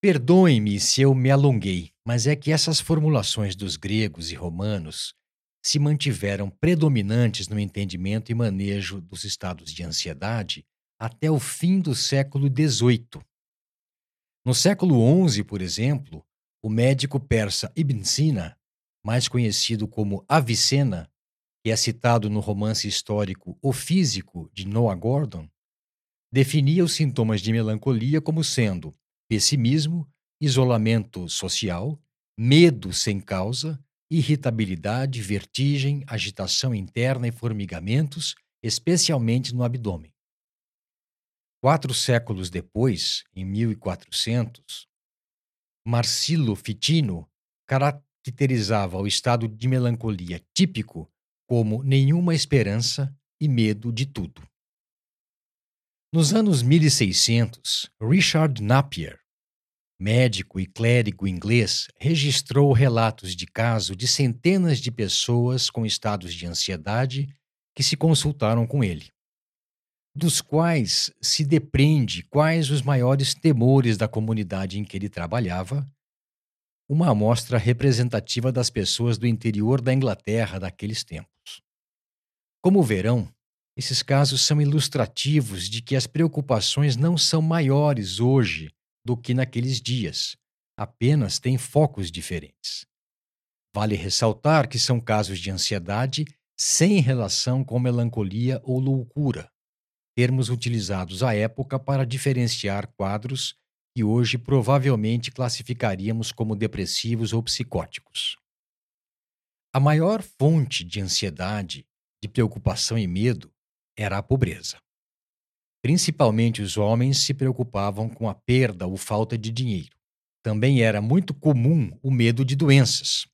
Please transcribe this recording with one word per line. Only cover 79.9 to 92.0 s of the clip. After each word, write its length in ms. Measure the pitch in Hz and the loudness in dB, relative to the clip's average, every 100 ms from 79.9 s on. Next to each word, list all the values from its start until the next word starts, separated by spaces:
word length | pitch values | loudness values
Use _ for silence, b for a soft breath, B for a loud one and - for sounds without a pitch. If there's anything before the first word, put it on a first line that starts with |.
Inglaterra 680 | 131 131 98 - 110 104 95 | 0 0 -2 -2 -2 -2 -4
daqueles 420 | 92 - 104 110 | -10 -8 -8 -8
tempos. 600 | - 80 - _ - - _ _ _ _ _ _ _ _ _ _ | -8 -12 -14 _ -20 -20 _ _ _ _ _ _ _ _ _ _
Como 200 | 180 196 | 2 4
verão, 460 | 135 101 101 120 90 _ _ _ _ - | 4 2 2 0 -2 _ _ _ _ -10
esses 260 | - 127 | -4 -4
casos 400 | - 139 139 135 | 0 2 2 2
são 180 | - 151 | 0 2
ilustrativos 1080 | 147 151 135 143 110 - 135 151 110 98 92 | 2 2 0 -2 -2 -2 0 0 0 -6 -8
de 140 | 113 | -10
que 140 | 117 135 | -4 -2
as 100 | 127 | -2
preocupações 920 | 151 160 160 139 117 - - 147 120 | 0 0 0 -2 0 0 0 0 2
não 220 | 160 170 | 0 2
são 240 | - 160 | 2 2
maiores 800 | 156 165 139 139 147 131 95 92 | 0 0 2 2 2 0 -4 0
hoje 520 | 123 135 104 82 78 _ _ _ | 2 4 2 -2 -10 _ _ _
do 120 | 120 120 | -6 -6
que 180 | 117 | -2
naqueles 460 | 127 131 120 123 131 | -2 -2 -4 -4 -4
dias, 560 | - 127 90 - - - _ _ _ - | -4 -4 -4 -6 -8 -10 _ _ _ -12
apenas 600 | 104 _ 120 151 101 - | -12 _ 2 2 0 -2
têm 200 | 123 131 | -2 -2
focos 520 | - 147 151 - | 0 2 2 0